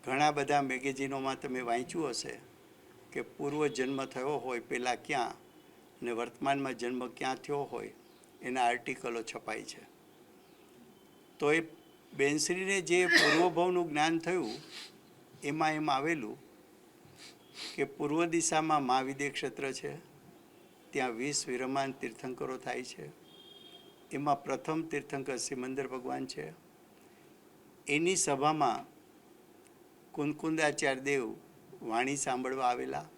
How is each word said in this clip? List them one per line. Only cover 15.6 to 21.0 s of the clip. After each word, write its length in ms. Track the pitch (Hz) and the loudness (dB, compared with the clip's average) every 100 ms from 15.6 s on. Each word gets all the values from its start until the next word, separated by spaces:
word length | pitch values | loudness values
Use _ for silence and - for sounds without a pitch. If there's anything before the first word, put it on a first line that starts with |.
| 156 | 2
એમ 160 | 156 151 | 2 2
આવેલું 480 | 135 151 165 107 123 - - - - - - - - - - - - - | 2 2 0 -2 -10 -16 -20 -20 -20 -20 -20 -20 -20 -20 -20 -20 -12 -10
કે 140 | - 135 | -4 -4
પૂર્વ 320 | - 147 156 170 | -2 0 2 2
દિશામાં 560 | 165 160 156 160 156 | 2 4 2 4 2
મહાવિદ્ય 460 | 131 131 131 135 143 | 4 2 2 -2 -4
ક્ષેત્ર 340 | 123 139 - 135 | -2 -6 -4 -6
છે, 200 | 131 143 147 - - - - - - - - - | -4 -8 -10 -16 -20 -20 -20 -20 -20 -20 -20 -6
ત્યાં 280 | 139 | -2